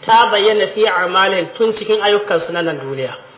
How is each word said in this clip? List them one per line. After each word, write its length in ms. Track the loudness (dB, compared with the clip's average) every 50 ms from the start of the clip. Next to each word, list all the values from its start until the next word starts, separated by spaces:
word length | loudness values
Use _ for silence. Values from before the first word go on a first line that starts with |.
| 2
ta 240 | 4 4 4 4 4
bayyana 400 | 2 2 2 2 2 2 0 -2
fi 160 | 0 0 0
a'malin 640 | 0 2 0 -2 0 2 2 2 2 0 -2 -4 -6 -2 -2
tun 160 | 0 0 0
cikin 240 | -4 -2 -2 -2 0
ayyukansu 560 | 2 2 2 0 0 0 -2 -2 -2 -4 -6
na 80 | -4
nan 160 | -4 -4 -4 -6
duniya. 320 | -8 -10 -8 -6 -6 -8 -8 -12 -18 -20 -20